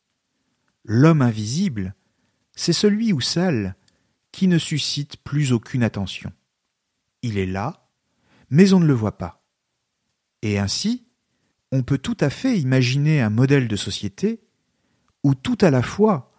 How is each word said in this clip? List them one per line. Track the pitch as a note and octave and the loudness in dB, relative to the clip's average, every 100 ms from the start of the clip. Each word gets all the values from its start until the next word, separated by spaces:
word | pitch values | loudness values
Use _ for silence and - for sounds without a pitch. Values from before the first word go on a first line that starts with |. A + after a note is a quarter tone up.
| _ _ _ _ _ _ _ _ | _ _ _ _ _ _ _ _
L'homme | - A2 D#3 D#3 | -2 4 4 4
invisible, | B2 G#2+ G#2 C#3+ G3 G#2+ F#2 - _ _ _ _ _ | 2 -2 -6 -4 -4 -4 -8 -10 _ _ _ _ _
c'est | - - | -6 -2
celui | D#3+ G#3 G#3 A3+ | 2 2 2 0
ou | D3+ | -2
celle | - E3+ F#3 A#2+ F#2+ - _ _ _ _ _ | -2 -2 0 0 -4 -8 _ _ _ _ _
qui | - F#3+ | -2 2
ne | E3 | 2
suscite | - D3+ - - C#3+ - | 0 -4 -4 -6 -8 -14
plus | - D3 C#3 | -6 -2 0
aucune | A#2 - B2+ | 0 0 -2
attention. | A2 G#2 F#2+ - F#2+ - _ _ _ _ _ _ _ _ | -2 -2 -8 -10 -16 -18 _ _ _ _ _ _ _ _
Il | A#2+ G2+ | -6 -4
est | |
là, | F#2 F#2+ A#2+ - _ _ _ _ _ _ _ | -4 -4 -6 -10 _ _ _ _ _ _ _
mais | C#3 G3+ | 4 6
on | F#3+ | 6
ne | |
le | D#3+ | 4
voit | B2 G#2+ - | 2 -2 -4
pas. | F2 - _ _ _ _ _ _ _ _ _ _ | -12 -14 _ _ _ _ _ _ _ _ _ _
Et | G#2+ G2+ | -2 -2
ainsi, | G2 - G#3 B3 _ _ _ _ _ _ _ | -2 -2 -4 -6 _ _ _ _ _ _ _
on | C3+ | -4
peut | B2 C3+ | -2 -4
tout | - A#3 | -4 -2
à | D3 | -2
fait | - C4 A3 | -2 -2 0
imaginer | C3 C3 B2 C#3 D3 D3+ | 0 0 2 0 2 2
un | A2 | 2
modèle | G#2+ C3+ C#3+ A#2+ | 2 2 2 0
de | |
société | G#2 G2+ - G#2 - G#3+ A3+ _ _ _ _ _ _ _ _ | -4 -6 -8 -8 -4 -4 -4 _ _ _ _ _ _ _ _
où | C#3+ | -2
tout | C3+ - A#3+ | 0 -2 2
à | F3+ | 4
la | B2+ | 4
fois | A#2 - A3 D#3 - | 0 0 2 0 -6